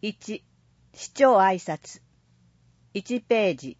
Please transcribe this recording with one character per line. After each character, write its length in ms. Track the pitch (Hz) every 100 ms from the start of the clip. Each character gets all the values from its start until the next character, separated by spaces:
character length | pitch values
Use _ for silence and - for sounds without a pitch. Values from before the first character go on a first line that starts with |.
一、 420 | 214 208 - 214 _ _ _ _ _
市 160 | - -
長 240 | - 269 226
挨 180 | 190 185
拶。 420 | - 156 - - _ _ _ _ _ _ _ _ _
一 280 | 202 - 247
ペ 300 | _ 226 202
ー 40 | 135
ジ。 220 | 135 -